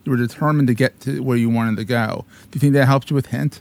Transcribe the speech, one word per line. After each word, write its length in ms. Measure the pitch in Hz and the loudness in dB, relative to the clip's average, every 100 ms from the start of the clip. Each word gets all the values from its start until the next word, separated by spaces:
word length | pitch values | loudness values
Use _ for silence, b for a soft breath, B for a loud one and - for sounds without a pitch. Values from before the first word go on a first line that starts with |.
You 80 | 143 | -4
were 40 | 123 | -2
determined 520 | 120 - 151 151 131 | -2 -2 0 2 2
to 60 | |
get 240 | 117 127 - | 2 0 -2
to 200 | 135 127 | -8 -6
where 140 | 131 120 | -2 0
you 140 | 117 | 0
wanted 260 | 113 113 107 | 0 0 -2
to 80 | |
go. 400 | 110 120 110 - - B B | -2 -2 -2 -6 -12 B B
Do 60 | - | 0
you 40 | |
think 120 | 143 | 2
that 140 | 139 131 | 4 4
helped 240 | 135 - | 2 0
you 40 | |
with 120 | 143 - | -2 -2
Hint? 340 | 127 147 - | -4 -4 -6